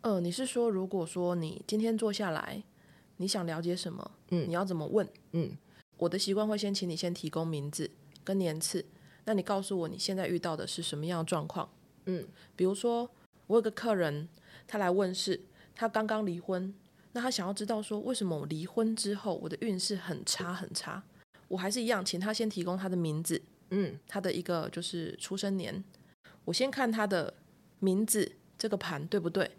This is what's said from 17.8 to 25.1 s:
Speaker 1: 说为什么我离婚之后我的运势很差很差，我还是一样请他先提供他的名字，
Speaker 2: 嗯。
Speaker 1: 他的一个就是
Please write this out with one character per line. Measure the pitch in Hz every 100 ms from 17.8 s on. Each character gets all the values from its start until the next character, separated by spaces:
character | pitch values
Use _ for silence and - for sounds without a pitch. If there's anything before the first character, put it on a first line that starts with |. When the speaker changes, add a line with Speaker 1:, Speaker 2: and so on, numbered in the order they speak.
Speaker 1:
说 | 214 214
为 | 220 254
什 | 190
么 | 156
我 | 143
离 | 156 170
婚 | - 226 220
之 | 196
后 | 202 214 175
我 | 165
的 | -
运 | 226 185
势 | 180 196
很 | 175 151
差 | - - 180
很 | 180 185
差， | - - 175 - - - - -
我 | 185
还 | 190
是 | 233
一 | 226
样 | 214 180
请 | 175
他 | 202
先 | 220 220
提 | 202
供 | 175 185
他 | 190
的 | 180
名 | 165 151
字， | 165 170 - - -
Speaker 2:
嗯。 | 190 175 143 -
Speaker 1:
他 | 202
的 | 190
一 | -
个 | 175 170 156
就 | -
是 | 170 175 160